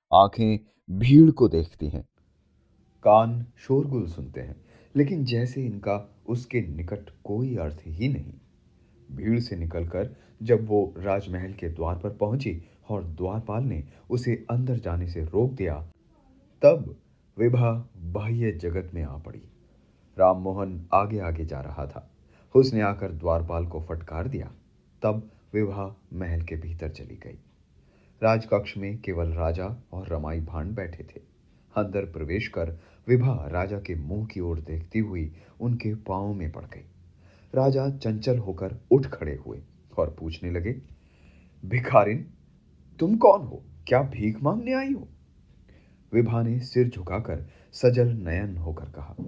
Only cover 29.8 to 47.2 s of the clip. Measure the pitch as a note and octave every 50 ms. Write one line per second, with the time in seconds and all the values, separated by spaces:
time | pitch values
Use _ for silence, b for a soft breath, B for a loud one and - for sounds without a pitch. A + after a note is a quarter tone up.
29.8 | - _ F2 D#2+ D#2 D#2+ E2 D#2 D2+ D2+ D#2+ E2+ D#2+ D#2+ - D2+ D#2 G2 A2 G2+
30.8 | F#2 E2 E2+ F2 E2 - - - - _ _ _ b b b b b b - G#2+
31.8 | G#2 G2 F#2+ G2+ F#2+ F2+ - D#2+ D2+ D2+ F#2 A2 A2+ - - F2+ E2 E2 D#2+ b
32.8 | b b b b - A#2+ B2+ B2 A#2+ C3+ A#2+ - C#2+ D2 E2 F2+ F#2+ G2 G#2 G2+
33.8 | G2 - E2+ D#2 C#2 D2 F#2+ G#2+ A2 A2 - F#2+ F2 E2+ E2 D2+ D2+ D#2 D#2+ D#2+
34.8 | E2 - - A2+ A2 G2+ F#2 E2+ D#2 D#2 b b b b b - A#2 A#2+ A#2 A#2
35.8 | - G#2+ G#2+ A2 - G2+ F#2+ F#2+ G2+ G#2 G2+ F#2+ E2 D#2+ - - - - - -
36.8 | - - - - - - b b b b b b b b - C3 C3 C#3 C3+ C3+
37.8 | C3+ C#3 C#3 C3+ - A2+ G#2+ A2 - C3 B2 A#2+ G#2 F#2+ F#2 F2+ F#2+ F#2+ - -
38.8 | - - - C#3+ C3+ - - - - D2+ D2 C#2+ - A#1+ A1 C#2 - - - -
39.8 | _ - - - E2 D#2+ E2 - D#2+ D#2+ D#2+ - F2+ F2 F2 F2 F2 A2 C#3 C3+
40.8 | - - b b b b b b b b b b b b b b - F#2+ A#2+ B2
41.8 | A#2+ - C3+ A2 G2+ G#2 A2+ D#3 - - - - _ _ - - _ _ - -
42.8 | - - - - D#3+ F#3 A3+ A3 A#3+ G#3 - - - G2+ - - - - - -
43.8 | - - B2 C3 C#3+ - - - G#2 A2 G#2+ - C3 D3+ G3+ A#3 A#3 B3 C4 C4
44.8 | C4+ C#4 C#4 - - - - - _ _ _ - - _ _ - b b b b
45.8 | b b b b _ _ - A#2+ A#2 A2 A#2 A#2 A#2 A2+ A#2 B2+ B2 - - B2+
46.8 | B2 A#2 - F#2+ F2 F2 F2+ A2